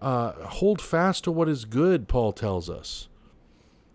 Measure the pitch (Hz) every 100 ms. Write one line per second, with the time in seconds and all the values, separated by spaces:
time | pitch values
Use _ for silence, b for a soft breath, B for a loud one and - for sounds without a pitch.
0 | 135 127 117 - - - 196 202 - 165
1 | 185 180 - 165 160 143 110 117 175 175
2 | 104 127 113 - 107 92 87 82 - -
3 | - - b b _ b b b b